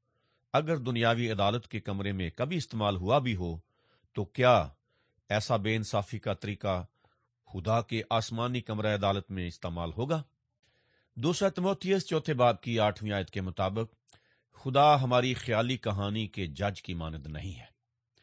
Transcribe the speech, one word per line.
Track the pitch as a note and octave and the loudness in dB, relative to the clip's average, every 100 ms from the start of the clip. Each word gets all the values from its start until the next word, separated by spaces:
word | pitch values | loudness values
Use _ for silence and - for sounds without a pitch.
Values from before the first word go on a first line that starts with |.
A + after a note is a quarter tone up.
| _ _ _ _ _ | _ _ _ _ _
اگر | C3+ D#3 D#3+ | 0 0 -2
دنیاوی | B2 A#2 A#2 A#2 A#2+ | -2 2 2 2 0
عدالت | G2+ G2+ A#2 - | 0 0 0 -4
کے | A2 | -8
کمرے | - G2 G2+ | -6 -4 -4
میں | F#2+ E2+ - | -4 -4 -4
کبھی | C3+ F3 | -4 -4
استعمال | - A2+ G#2 F#2 | -4 0 0 0
ہوا | F#2 C#3 | 2 2
بھی | B2 F#2+ | 2 -2
ہو، | F2 E2 - _ _ _ _ | -4 -6 -12 _ _ _ _
تو | - G2+ | -8 -6
کیا | - B2 A2 C#2+ - _ _ _ _ - | 2 6 6 4 -8 _ _ _ _ -2
ایسا | G#2 - A2+ | 0 2 0
بے | G#2 A2 | 0 -2
انصافی | G#2+ G#2 G2 G#2+ | 0 -2 -2 -4
کا | G#2+ | -4
طریقہ | G2 G2+ G2+ G2+ F2+ F2+ _ _ _ _ _ - | -4 -6 -4 -2 -2 -4 _ _ _ _ _ -14
خدا | F#2+ F2+ A2+ | -6 0 0
کے | - A2+ - | 0 -4 0
آسمانی | A2+ A2 A2+ A#2+ B2 | -2 -2 -4 -2 -4
کمرہ | A2 G#2+ G#2+ G#2 | -4 -2 0 2
عدالت | G2 G2 - | 2 0 -2
میں | F#2+ F2 | -6 -6
استعمال | - F2+ E2+ E2+ D2+ | -8 -8 -6 -6 -4
ہوگا؟ | C3+ D#3+ - _ _ _ _ _ _ _ _ - | -2 -4 -6 _ _ _ _ _ _ _ _ -4
دوسرا | C#3+ F3 G3 | -2 2 0
تموتھیوس | - F#3 G3 F#3 F#3+ - | 2 0 0 0 0 0
چوتھے | D#3+ D#3 | -2 0
باب | C3 A#2+ G#2+ | 4 4 4
کی | B2 A2+ | 0 2
آٹھویں | G#2+ G2+ G#2+ | 2 2 -2
آیت | G2+ F#2 | -2 -2
کے | G2+ | -4
مطابق، | F#2 F2+ F#2+ G#2 A2+ _ _ _ _ _ _ - | -6 -2 -2 -2 -6 _ _ _ _ _ _ -12
خدا | C3+ C3+ D3 D3 | 0 6 6 6
ہماری | C3 B2 B2+ | 4 2 2
خیالی | A#2+ - A2 A#2+ B2 | -2 0 0 0 -2
کہانی | A2+ G2 G2+ A2 G#2 | -2 -2 -2 -4 -6
کے | - F2 | -6 -8
جج | C#2+ G2+ F#2 | -4 -4 -4
کی | - | -8
مانند | E2+ D#2+ D#2 D2 | -8 -6 -8 -10
نہیں | D#2 G2 A#2+ | -10 -10 -12
ہے۔ | - _ _ _ _ _ | -18 _ _ _ _ _